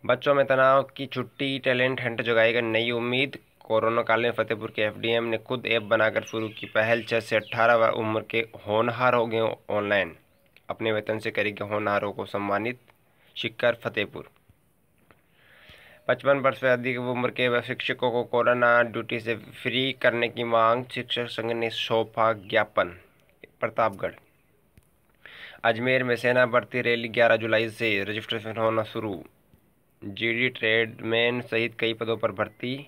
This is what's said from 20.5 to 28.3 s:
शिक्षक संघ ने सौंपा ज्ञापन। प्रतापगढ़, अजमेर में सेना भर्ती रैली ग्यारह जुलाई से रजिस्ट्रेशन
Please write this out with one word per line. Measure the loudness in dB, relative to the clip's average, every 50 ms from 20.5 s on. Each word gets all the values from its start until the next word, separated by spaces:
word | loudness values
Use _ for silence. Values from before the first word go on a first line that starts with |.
| 2 4 4 4 4 2 -2
शिक्षक | -6 -8 -10 -6 -4 -4 -4 -4
संघ | -6 -6 -6 -4 -4
ने | -2 -2 -2 -4
सौंपा | -4 -6 -4 0 0 0 0 -2 0 2 2 2
ज्ञापन। | 2 -2 -6 0 0 0 0 2 _ 0 0 0 -4 -16 -20 _ _ _ _ _ _ _ -20 _ _ _
प्रतापगढ़, | -6 -4 0 0 0 0 0 -4 -8 -8 -8 -10 _ _ _ _ _ _ _ _ _ _ _ -20 _ _ _ _ _ _ _ _ _ -20 -20 -18 -18 -20 -18 -2 0
अजमेर | 0 0 0 0 0 0 0 2
में | 0 -2
सेना | 0 2 2 4 4 2
भर्ती | 4 2 0 0 0 -6 -2
रैली | 0 0 0 0 -2 -4
ग्यारह | 2 2 4 4 4
जुलाई | 2 2 0 0 0 0 -2
से | -4 -4 -2 0 0 0 -2
रजिस्ट्रेशन | -2 -6 -8 -6 -6